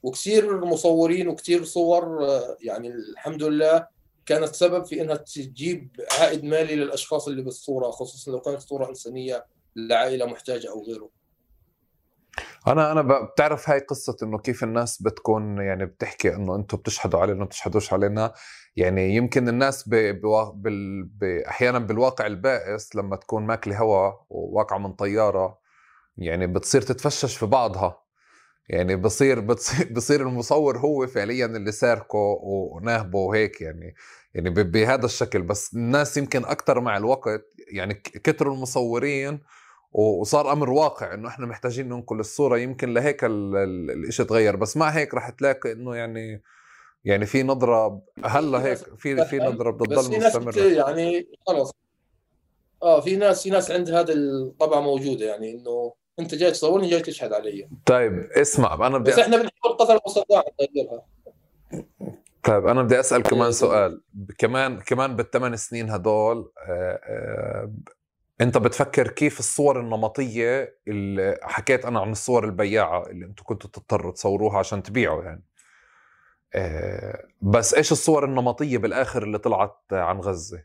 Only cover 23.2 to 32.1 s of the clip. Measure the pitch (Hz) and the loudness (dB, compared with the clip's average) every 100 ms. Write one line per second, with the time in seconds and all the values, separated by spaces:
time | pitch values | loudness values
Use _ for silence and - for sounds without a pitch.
23.2 | - 110 107 113 104 101 110 98 98 98 | -6 -4 -2 -4 -4 0 2 4 2 -2
24.2 | _ 87 87 95 104 98 98 92 101 107 | _ -10 -4 -2 -2 -4 -6 -6 -2 2
25.2 | 107 95 95 - _ _ _ _ _ - | 2 2 -2 -6 _ _ _ _ _ -10
26.2 | 85 87 90 87 - 135 107 127 147 - | -6 -2 0 -2 0 0 0 -4 -2 -2
27.2 | 127 - 107 131 113 92 92 - _ _ | -6 -4 0 0 0 -2 -4 -4 _ _
28.2 | _ _ _ _ _ 85 90 95 101 - | _ _ _ _ _ -2 0 0 0 2
29.2 | 139 123 104 117 - 131 - 117 110 147 | 2 2 0 -2 -2 -2 -2 -4 0 0
30.2 | 127 123 117 147 147 120 143 143 127 120 | 0 -4 0 2 2 0 0 0 -2 -2
31.2 | 101 127 117 113 101 101 123 113 - | -2 -2 -2 -2 -6 0 2 2 0